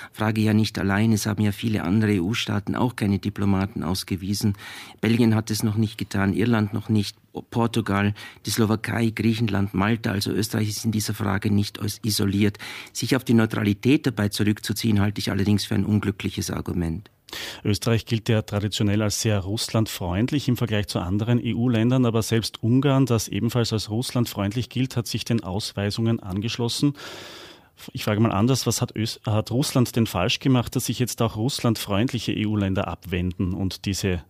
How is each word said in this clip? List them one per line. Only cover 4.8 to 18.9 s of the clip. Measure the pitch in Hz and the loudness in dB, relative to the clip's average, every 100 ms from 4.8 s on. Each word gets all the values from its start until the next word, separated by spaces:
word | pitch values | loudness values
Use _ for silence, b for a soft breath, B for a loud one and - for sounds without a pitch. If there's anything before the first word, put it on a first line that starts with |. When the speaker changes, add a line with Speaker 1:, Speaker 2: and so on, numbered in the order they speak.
| B - | B -2
Speaker 1:
Belgien | 110 117 117 110 | 2 4 4 4
hat | 110 | 0
es | 107 | -2
noch | 113 107 | 0 0
nicht | 107 - | -2 -2
getan, | 98 101 98 | -4 0 2
Irland | 90 117 113 104 | 2 2 2 2
noch | 107 - | -2 0
nicht, | 110 101 - _ - - | 0 0 -6 _ -14 -6
Portugal, | 117 117 113 101 98 101 104 B B - | 0 0 0 0 2 0 -2 B B -4
die | |
Slowakei, | 104 107 110 - 107 113 | 2 2 2 0 0 0
Griechenland, | 110 110 113 117 98 98 | 0 0 2 0 0 0
Malta. | 95 101 113 110 | 0 0 0 -2
Also | 95 - | -2 -2
Österreich | 92 107 110 107 | -2 -2 -2 -2
ist | 104 113 | -2 -2
in | |
dieser | 107 104 | -2 -2
Frage | 104 101 98 107 | -2 -2 0 2
nicht | 101 101 - | 2 2 -2
aus-, | 104 - | -6 -4
isoliert. | 110 101 101 98 104 - B B B | -2 0 2 2 2 0 B B B
Sich | - 120 135 | -6 -2 0
auf | - | 4
die | |
Neutralität | 117 110 - 107 101 120 143 135 | 4 4 2 0 2 4 2 2
dabei | 107 104 | 0 0
zurückzuziehen, | - 104 107 - 104 117 101 | 0 0 0 -2 -2 0 2
halte | 101 101 | 2 -2
ich | - | -2
allerdings | 98 98 104 - | 0 2 2 2
für | 107 | 0
ein | |
unglückliches | 98 104 98 104 98 - 87 | 2 2 2 -2 -4 -4 -4
Argument. | 82 - 87 82 82 - _ - B B B - | -4 -4 -2 -2 -4 -10 _ -16 B B B -2
Speaker 2:
Österreich | 101 - 113 - | 0 2 0 0
gilt | 117 - | -2 2
ja | 110 | 0
traditionell | - 101 104 - 107 | 0 -2 -2 0 2